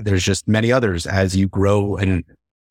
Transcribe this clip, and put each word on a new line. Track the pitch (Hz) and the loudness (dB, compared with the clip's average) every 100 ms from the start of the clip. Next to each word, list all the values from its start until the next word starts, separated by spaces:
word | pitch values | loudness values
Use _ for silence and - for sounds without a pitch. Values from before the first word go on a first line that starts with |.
there's | 107 95 | -2 0
just | 101 95 - | 0 -2 0
many | 107 113 | 0 2
others | 127 110 87 - | 2 0 -2 -2
as | 95 95 92 | 0 0 0
you | 95 | 0
grow | 98 98 104 101 92 | 0 2 2 0 -2
and | 95 90 - - _ _ _ | 0 -2 -4 -16 _ _ _